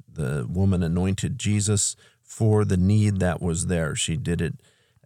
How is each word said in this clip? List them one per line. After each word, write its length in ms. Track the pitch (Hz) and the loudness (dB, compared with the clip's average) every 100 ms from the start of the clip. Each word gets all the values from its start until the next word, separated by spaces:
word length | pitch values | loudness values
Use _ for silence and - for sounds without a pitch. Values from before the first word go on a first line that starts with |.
| - | -12
the 360 | 82 65 73 58 | -6 -4 -4 -4
woman 340 | 90 98 90 | 0 2 2
anointed 560 | 82 87 95 95 80 - | 2 0 0 -2 -4 -4
Jesus 560 | 101 104 101 104 - - - _ | -2 0 2 0 0 -6 -18 _
for 420 | - - 110 107 | -14 0 2 4
the 140 | 101 92 | 2 2
need 420 | 95 107 107 95 | 4 4 2 2
that 220 | 90 80 | 0 0
was 240 | 87 80 90 | -2 -2 -2
there. 280 | 87 76 | -2 -2
She 220 | - - 80 | -4 -4 -4
did 240 | - 85 | -2 -2
it, 140 | 85 - _ _ _ _ | -4 -6 _ _ _ _